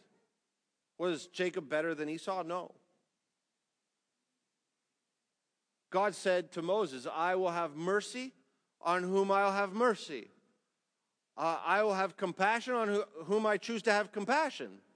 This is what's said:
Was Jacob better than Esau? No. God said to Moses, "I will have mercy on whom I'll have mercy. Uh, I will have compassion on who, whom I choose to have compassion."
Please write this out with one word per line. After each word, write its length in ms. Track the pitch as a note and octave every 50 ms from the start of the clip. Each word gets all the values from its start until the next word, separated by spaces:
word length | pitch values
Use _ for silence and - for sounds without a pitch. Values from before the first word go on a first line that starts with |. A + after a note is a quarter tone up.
| _ _ _ _ _ _ _ _ _ _ _ _ _ _ _ _ _ _ _ -
Was 300 | E3 F3+ E3+ C#3 - -
Jacob 400 | - - F3+ F3+ E3 F#3+ D#3+ B2+
better 260 | D3+ D3+ D#3+ E3 E3
than 140 | D3 D3+ D3+
Esau? 360 | D#3+ E3 - G3+ F#3+ F#3 E3+
No. 300 | D#3+ F3 F3+ E3+ - - _ _ _ _ _ _ _ _ _ _ _ _ _ _ _ _ _ _ _ _ _ _ _ _ _ _ _ _ _ _ _ _ _ _ _ _ _ _ _ _ _ _ _ _ _ _ _ _ _ _ _ _ _ _ _ _ _ _ _ _ _ _ _
God 240 | - F#3 G3+ G#3 F3
said 380 | - - G3 F3+ F3+ F3 -
to 100 | - F3
Moses, 460 | D#3+ F3 F#3+ A3 G#3 D#3 C3 B2+ A#2+ D#3
"I 240 | - D#3 E3 F3+ F#3
will 160 | F#3 F#3 F3
have 240 | E3+ E3+ E3+ D#3 C#3+
mercy 580 | D3+ E3 F#3 G3 G#3 G3+ - - B3 B3+ C4 - _ _ _ _ _ _ _ _ -
on 220 | - E3+ F3 F3+
whom 300 | F3+ F3+ F#3+ G3 G3 G3
I'll 200 | G3 G3 G3+ G3
have 220 | G3 G3+ G3+ G3 F#3
mercy. 560 | A3 A#3+ B3 G#3 - - - D3+ A#2+ - - _ _ _ _ _ _ _ _ _ _ _ _ _ _ _ _ _ _ _ _ _
Uh, 240 | - D3+ E3+ E3 C3 G2
I 160 | D#3+ F#3 G3+
will 140 | A3 G#3+ G3
have 200 | F#3+ F#3+ F#3+ D#3+
compassion 600 | - G3+ F3+ D#3+ - F#3+ G#3 A3+ A#3 A3 B3+ B3+
on 120 | A#3+ A3 G#3
who, 160 | G3+ G3+ G3+ - - D#3 E3
whom 240 | D3+ G3+ A3 A3 G#3+
I 100 | G#3 F#3+
choose 240 | - - A#3 A3
to 100 | - A3+
have 200 | G#3 G#3 G#3 F#3
compassion." 680 | - G#3+ G3+ A3+ B3+ D4+ D#4+ C#4 - - C3+ G2+ F#2+ G2 - _ _